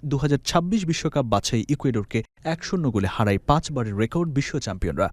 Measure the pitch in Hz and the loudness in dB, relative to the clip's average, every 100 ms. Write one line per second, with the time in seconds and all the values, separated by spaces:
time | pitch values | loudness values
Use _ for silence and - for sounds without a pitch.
0 | 151 139 143 143 - 175 175 220 170 160 | -2 0 2 2 2 0 2 0 0 -2
1 | 160 147 123 104 - 120 107 147 139 113 | 0 0 2 0 2 -2 0 0 0 0
2 | 104 117 - _ 160 165 - 190 151 107 | -2 -4 -4 _ -6 -4 -4 -2 0 2
3 | 98 - 107 98 - 147 - 143 113 101 | 0 2 2 2 4 2 2 -4 -4 0
4 | 113 170 170 139 - - - 95 87 71 | 0 0 0 -2 -2 -4 -6 -4 -4 0
5 | 95 | -2